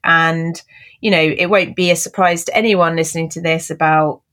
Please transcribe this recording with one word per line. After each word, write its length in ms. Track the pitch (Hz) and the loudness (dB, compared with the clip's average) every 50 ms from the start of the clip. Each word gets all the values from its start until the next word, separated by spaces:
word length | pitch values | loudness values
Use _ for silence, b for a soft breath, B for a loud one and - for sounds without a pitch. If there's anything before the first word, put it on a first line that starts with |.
| - | -2
And 580 | - 165 165 165 165 165 165 165 170 165 - - B B B B B B B | 0 2 2 2 0 0 -2 -4 -4 -6 -8 -12 B B B B B B B
you 100 | B 214 | B 0
know, 80 | 185 160 | 2 2
it 260 | 156 156 - - 175 | 2 2 0 0 0
won't 300 | 175 208 190 175 - - | 2 2 0 0 0 -2
be 140 | - 180 175 | 0 2 2
a 60 | 175 | 2
surprise 480 | - - - - - 185 175 175 170 - | 0 -2 -6 -2 0 2 2 0 0 -4
to 120 | - - | -4 -2
anyone 400 | 220 220 226 202 180 170 165 165 | 0 2 2 2 2 2 2 0
listening 320 | 165 160 160 - 165 165 156 | -2 -2 -2 -4 -6 -6 -6
to 120 | - 185 | -8 -6
this 300 | 170 165 160 165 - - | -2 -2 -2 -2 -4 -6
about 500 | 160 - 165 156 156 156 156 151 - - _ _ | -6 -2 0 2 2 2 2 0 -2 -6 _ _